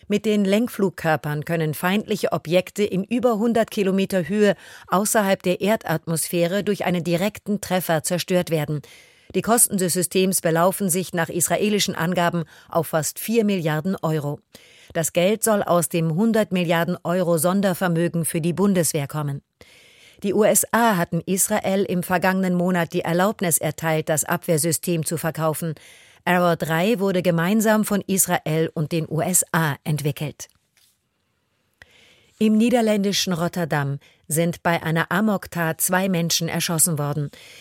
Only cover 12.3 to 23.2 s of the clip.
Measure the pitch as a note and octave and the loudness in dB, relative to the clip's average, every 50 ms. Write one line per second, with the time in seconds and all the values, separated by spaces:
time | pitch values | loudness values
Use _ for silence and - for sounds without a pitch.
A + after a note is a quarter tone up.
12.3 | E3+ E3+ D#3 - - - - - - E3+ D#3 - - D#3+ C#3+ - - - - - | 0 -2 -4 -6 -10 -18 -14 -6 -2 -2 -2 0 -2 -2 -2 -4 -6 -6 -4 -2
13.3 | A3 A#3 G#3+ G#3 G3+ F#3 D3+ D#3+ D3+ D#3 D3+ F#3+ G3 - - D#3+ D#3 D#3 C#3+ C#3+ | 0 2 2 2 0 0 0 0 -2 -2 -2 -2 -4 -2 -2 -2 -2 -2 -2 -4
14.3 | D3 - _ _ - - - - - - - - - F3 D#3 - - F3 F3 F#3+ | -6 -8 _ _ -20 -20 -20 -20 -20 -20 -18 -8 -4 -4 -4 -2 0 2 2 2
15.3 | A3 G#3 - A#3 G#3+ G3+ - - E3+ F3 D#3+ - - E3+ E3 E3 D#3 E3+ A3 A#3 | 2 2 2 2 2 2 2 2 2 2 2 0 0 0 0 0 0 2 2 2
16.3 | G#3+ A3 G#3 - F#3+ F#3 F3 D#3+ F3 E3 E3+ E3+ F3+ - - D#3+ E3+ F#3 F3+ E3 | 2 2 2 0 0 0 0 2 2 2 2 0 -2 -4 -2 -2 0 0 2 2
17.3 | E3+ D#3+ D#3 F3 F#3 G3+ G3 G3 F3 - F#3+ F3+ E3+ D#3+ E3+ E3+ E3 E3+ D#3+ - | 2 2 2 2 2 2 2 0 0 0 0 0 2 2 0 0 0 -2 -4 -2
18.3 | - E3+ D3+ F3 E3 F3 G3 G3+ G3 F#3 D#3+ - - D3+ C#3 C3+ - D3+ D3+ C#3+ | -2 -2 -2 -2 0 2 2 2 4 2 2 0 -2 -4 -6 -6 -4 -6 -4 -4
19.3 | C#3 C#3+ - _ _ - - - - - - - _ _ - - - - - G3+ | -6 -8 -12 _ _ -20 -20 -20 -20 -20 -20 -20 _ _ -20 -20 -12 -6 -4 0
20.3 | E3+ G#3 G#3+ F3 F#3 - - - - A3 A#3+ A#3 G#3 F3 E3+ - - E3 - - | 2 4 4 4 4 4 2 2 2 2 4 4 4 2 0 0 -2 -4 -2 -2
21.3 | F#3 F#3+ - - G#3+ G#3 - - F#3+ G3 G3 - F#3 F3+ E3+ - F#3 F3 D#3+ F#3 | -2 -2 0 0 0 -2 0 0 0 0 0 0 -2 -2 -2 0 0 0 2 2
22.3 | F#3 F#3+ F#3+ F#3 F3+ F3 F3 F#3 F#3 F3 E3 D#3+ - F3 - D#3+ E3 F3 | 2 2 2 0 2 2 2 2 2 0 0 -2 -2 -4 -2 0 0 2